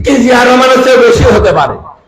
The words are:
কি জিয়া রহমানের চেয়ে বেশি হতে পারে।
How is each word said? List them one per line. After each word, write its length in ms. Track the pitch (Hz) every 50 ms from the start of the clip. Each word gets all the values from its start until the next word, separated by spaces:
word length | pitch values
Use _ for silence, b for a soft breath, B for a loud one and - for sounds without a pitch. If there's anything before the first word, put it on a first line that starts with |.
| 220
কি 120 | 247 277
জিয়া 300 | 254 226 247 247 240 247
রহমানের 380 | 247 254 254 262 254 262 254 254
চেয়ে 140 | 254 254 240
বেশি 260 | 233 226 233 - 269
হতে 280 | 254 214 214 202 190
পারে। 380 | 165 160 143 127 - - - - - _ _